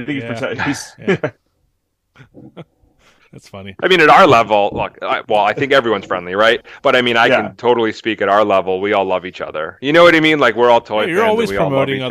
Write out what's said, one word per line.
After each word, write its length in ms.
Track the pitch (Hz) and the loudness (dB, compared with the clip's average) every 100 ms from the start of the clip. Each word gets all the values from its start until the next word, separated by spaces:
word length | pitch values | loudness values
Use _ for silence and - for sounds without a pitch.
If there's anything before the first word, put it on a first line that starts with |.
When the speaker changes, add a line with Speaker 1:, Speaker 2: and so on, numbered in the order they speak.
| 123 | -8
Speaker 1:
think 40 | |
he's 140 | 139 | -10
Speaker 2:
Yeah. 100 | 117 | -10
Speaker 1:
protected. 280 | 113 131 127 | -8 -8 -6
He's 340 | 135 135 - - | -6 -8 -12 -8
Speaker 2:
Yeah. 320 | 110 175 143 - _ _ _ _ _ _ _ _ _ - - 180 - | -4 -4 -6 -12 _ _ _ _ _ _ _ _ _ -20 -20 -20 -20
<laughs> 80 | _ _ _ _ _ _ | _ _ _ _ _ _
That's 160 | - - | -20 -20
funny. 280 | 98 98 95 | -18 -16 -6
Speaker 3:
I 40 | 175 | 0
mean, 140 | 180 | 4
at 80 | 151 | 6
our 160 | 151 180 | 6 6
level, 460 | 120 107 107 101 | 4 4 2 0
look, 240 | - 95 - | -4 -8 -8
I, 180 | 101 127 - | -6 -6 -2
well, 120 | 107 | 0
I 120 | 101 | 0
think 180 | 107 135 | -2 0
everyone's 340 | 135 117 101 90 | 0 0 -2 -4
friendly, 260 | 92 87 | -8 -4
right? 320 | 98 113 117 - - | 0 0 0 -6 -6
But 140 | 139 127 | -2 0
I 80 | |
mean, 120 | 123 117 | 0 2
I 120 | 123 | 2
Speaker 1:
Yeah. 140 | 117 | 2
Speaker 3:
can 120 | 104 - | -2 -4
totally 340 | 123 117 110 | -2 0 -2
speak 320 | 107 113 104 | -4 -6 -4
at 60 | 101 | 0
our 140 | 101 | 2
level. 380 | 104 95 90 92 | 2 0 0 -4
We 120 | 101 | -2
all 120 | 104 95 | -2 -2
love 180 | 92 | -4
each 160 | 90 - | -6 -12
other. 380 | 76 78 80 - | -12 -10 -10 -8
You 120 | 135 | 0
know 80 | 165 | 4
what 140 | 175 160 | 6 4
I 40 | |
mean? 200 | 156 151 | 2 2
Like, 160 | 123 110 | 0 2
we're 160 | 120 | 2
all 100 | 117 | 2
toy 200 | - 107 | 0 -4
Speaker 2:
Yeah, 60 | 107 | -2
you're 80 | 180 | -2
Speaker 3:
fans 40 | |
and 80 | 226 | 0
Speaker 2:
always 220 | 220 214 | 0 -2
Speaker 3:
we 60 | - | -4
all 80 | - | -2
love 60 | |
Speaker 2:
promoting 240 | 135 135 135 | -2 -2 -4
Speaker 3:
each 40 | 127 | -4